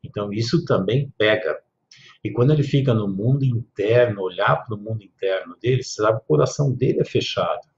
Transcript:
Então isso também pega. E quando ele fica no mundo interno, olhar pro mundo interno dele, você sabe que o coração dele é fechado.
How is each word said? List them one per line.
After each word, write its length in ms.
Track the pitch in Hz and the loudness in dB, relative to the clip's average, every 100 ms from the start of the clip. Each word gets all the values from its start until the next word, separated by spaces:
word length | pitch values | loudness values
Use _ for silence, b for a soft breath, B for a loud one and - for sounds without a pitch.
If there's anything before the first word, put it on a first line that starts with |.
Então 300 | - - 104 | -10 -8 -6
isso 320 | 104 117 175 | -4 0 0
também 480 | - 107 95 127 143 - | 2 0 2 0 -2 0
pega. 400 | 107 104 - 73 _ _ _ B B B | 2 2 0 -6 _ _ _ B B B
E 80 | 107 | -8
quando 200 | 110 127 | 0 2
ele 120 | 151 | 4
fica 280 | 131 143 131 | 2 2 2
no 140 | 110 101 | 2 0
mundo 380 | 95 113 139 | -2 0 2
interno, 760 | 135 113 - - 101 120 120 101 | 0 -2 -6 -4 2 4 4 0
olhar 420 | 92 90 107 139 - | -6 -2 0 0 -2
pro 100 | 104 | -10
mundo 280 | 104 110 | -8 -10
interno 520 | 95 _ 95 95 85 87 | -10 _ -2 -2 -6 -6
dele, 220 | 117 131 | -2 -2
você 180 | - - | -2 -2
sabe 160 | 110 113 | 0 0
que 60 | |
o 20 | _ | _
coração 460 | 147 139 - 143 | 2 2 0 -2
dele 300 | - 139 185 | 0 0 0
é 20 | |
fechado. 640 | 160 117 95 - 87 80 - | 0 0 -2 -4 -2 -4 -8